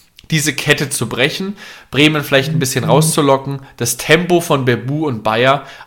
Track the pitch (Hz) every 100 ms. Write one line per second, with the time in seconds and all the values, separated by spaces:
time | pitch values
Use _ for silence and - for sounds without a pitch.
0 | _ - - 156 147 127 - 147 139 -
1 | 117 117 143 - 190 208 - - - 127
2 | 151 156 139 139 156 160 127 127 107 135
3 | 160 160 139 135 139 139 - - 120 -
4 | - 160 175 175 170 143 127 113 120 147
5 | 151 110 110 113 131 139 - -